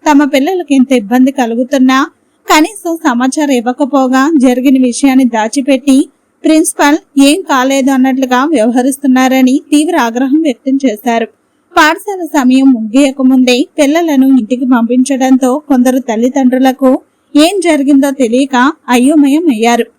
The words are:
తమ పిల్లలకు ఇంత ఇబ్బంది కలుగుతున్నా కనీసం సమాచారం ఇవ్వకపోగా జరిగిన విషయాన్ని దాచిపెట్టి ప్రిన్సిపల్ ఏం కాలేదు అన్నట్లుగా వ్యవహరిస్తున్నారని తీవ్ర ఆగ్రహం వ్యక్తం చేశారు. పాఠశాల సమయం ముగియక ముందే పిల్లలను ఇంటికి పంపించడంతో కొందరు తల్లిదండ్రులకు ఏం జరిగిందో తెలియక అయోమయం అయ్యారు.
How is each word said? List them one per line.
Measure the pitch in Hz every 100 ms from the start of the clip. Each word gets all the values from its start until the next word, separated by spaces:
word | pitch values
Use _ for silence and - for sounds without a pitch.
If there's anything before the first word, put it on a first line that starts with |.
| 320
తమ | 285
పిల్లలకు | 294 277 285 370 349 277
ఇంత | 254 254
ఇబ్బంది | 196 247 254 269
కలుగుతున్నా | 233 233 254 277 254 262 320 _ _ _ -
కనీసం | 330 311 440 349 330 320
సమాచారం | 240 262 262 294 262
ఇవ్వకపోగా | 233 254 277 269 262 262 269 330 254
జరిగిన | 247 254 262 254
విషయాన్ని | 233 277 262 262 226
దాచిపెట్టి | 214 285 269 269 269 269 339 _ _ _
ప్రిన్సిపల్ | - 311 320 - 294 311 _ - 277
ఏం | 320 381
కాలేదు | 277 254 269 269
అన్నట్లుగా | 269 262 262 262 247 285
వ్యవహరిస్తున్నారని | 302 220 240 254 269 277 254 262 262 254 269 -
తీవ్ర | 294 311 349 233
ఆగ్రహం | 233 262 294 320
వ్యక్తం | 240 - 269
చేశారు. | 269 208 247 233 220 _ _ _ _ -
పాఠశాల | 311 320 - 392 330 302
సమయం | 254 262 269 247
ముగియక | 220 233 285 277 262
ముందే | 262 247 247 349 -
పిల్లలను | 285 311 330 277 269 269
ఇంటికి | 214 247 262
పంపించడంతో | 247 226 247 254 269 262 262 254 269 -
కొందరు | 262 254 254
తల్లిదండ్రులకు | 254 220 240 262 254 247 262 262 269 269 _ _ _
ఏం | 285 311 392 349
జరిగిందో | 302 277 285 277
తెలియక | 269 247 240 277 247 262 320 -
అయోమయం | 247 254 311 285 285 349
అయ్యారు. | 220 226 233 226